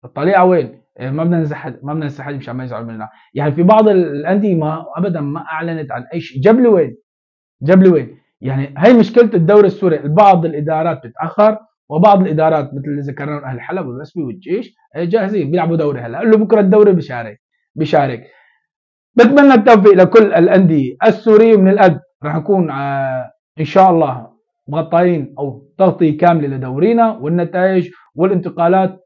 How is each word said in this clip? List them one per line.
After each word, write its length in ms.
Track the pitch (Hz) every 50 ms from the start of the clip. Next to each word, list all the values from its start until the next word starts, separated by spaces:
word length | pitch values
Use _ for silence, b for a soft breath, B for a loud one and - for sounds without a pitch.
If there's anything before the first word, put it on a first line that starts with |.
| _
الطليعه 400 | - _ 139 147 180 196 185 180
وين؟ 380 | 185 180 165 131 - - _ _ _ _ -
إيه، 100 | 123 131
ما 140 | 135 151 165
بدنا 140 | 175 175 165
ننسى 160 | 160 147 147
حد، 240 | - - 143 120 -
ما 100 | 123 139
بدنا 120 | 151 160 156
ننسى 180 | 143 139 -
حد 120 | 165 143 147
مشان 220 | 135 110 - 120
ما 80 | 131 131
يزعل 220 | 123 117 107 117
مننا. 220 | 113 113 107 107 107 b b b b b
يعني 180 | - 143 151
في 100 | 135 160
بعض 260 | 170 180 214 220 214 214
ال-، 220 | 202 185 175 151
الانديه 440 | 143 143 147 165 190 202 208 208 180
ما 300 | 160 151 151 156 160 160 - -
ابدًا 240 | 160 180 202 165 165
ما 200 | 143 139 143 165
اعلنت 520 | - - 160 156 165 170 165 160 151 135
عن 100 | 107 123 123 - 165
اي 60 | 170
شيء. 220 | 160 - - 135
جبلي 260 | 131 202 226 254 247 233
وين؟ 280 | 208 180 151 - - _ _ _ _ _ _ _ _ _ _ _ _ _
جبلي 260 | 131 147 185 190 190 185
وين؟ 300 | 175 151 123 120 - _ _ _ _ _
يعني 340 | - 131 135 135 139 139 - 139
هي 140 | 165 226
مشكله 380 | 254 233 208 - - 247 233 214 226
الدوري 320 | 180 160 165 208 208 202
السوري، 320 | 185 190 - 196 180 160 - - 147
بعض 360 | 151 190 208 202 190 175 165
الادارات 540 | 165 151 147 147 156 160 156 160 170 156 -
بتتاخر 600 | - 117 _ - 160 170 - - 208 220 214 214 _ _ _ _ _ _
وبعض 320 | 143 160 185 214 202 190
الادارات 440 | 185 170 156 151 156 160 160 151 135
مثل 200 | 131 131 139 135
اللي 160 | 147 143 143
ذكرناه 500 | 139 143 139 143 143 147 151 147 139 131
اهل 100 | 127 117
حلب 260 | - - 170 190 170
والوسبي 360 | 127 120 131 151 151 _ 180
والجيش، 520 | 147 123 107 92 _ 131 175 226 240 - _ _ _ _ _
إيه، 80 | 156 175
جاهزين 460 | 175 185 226 190 196 214 202 151 135
بيلعبوا 260 | 160 180 160 165 165
دوري 240 | 160 156 147 139 123
هلا، 180 | 120 117 120 -
قال 120 | 233 220
له 60 | 220
بكره 240 | 214 214 - 226 214
الدوري 320 | 202 185 208 214 208 202
بشارك، 480 | 185 170 143 - 127 120 117 110 104 _ _ _ _ _ _ _ _
بشارك. 520 | - 156 143 - 151 139 131 123 113 - b b b b b b b b b _ _ _ _ _ _ _ _ _
بتمنى 380 | 233 233 226 277 285 285 277 262
التوفيق 380 | 233 202 262 233 208 190 208
لكل 420 | 196 190 185 - - 226 214 202 190
الانديه 640 | 170 165 190 190 190 190 165 160 147 131 127 - _ -
السوريه 500 | 220 185 196 - 226 214 214 226 226 220
من 120 | 202 190 190
القلب. 320 | 196 208 202 185 151 131 _ _ _ _ -
راح 120 | 147 151
نكون، 340 | 165 151 - 202 190 175 156
آه، 600 | 135 135 139 139 139 139 135 131 131 127 123 - _ _ _ _ _ 156
ان 40 | 156
شاء 260 | - - 190 185 190
الله 360 | 175 165 160 135 127 123 113 - _ _ _ _ _ _ _ -
مغطين 680 | 139 160 160 156 170 170 180 180 175 156 135 - - -
او 300 | 147 139 127 - _ _ _ -
تغطيه 400 | 190 180 180 - 175 156 151 151
كامله 300 | 180 175 170 160 147 139
لدورينا 640 | 135 135 135 127 127 143 170 220 233 233 233 226
والنتائج 760 | - 117 127 151 170 175 175 170 - 180 185 190 190 185 175 - b b b b b
والانتقالات 840 | 139 175 190 202 175 170 180 185 175 170 170 185 190 190 185 185 _ _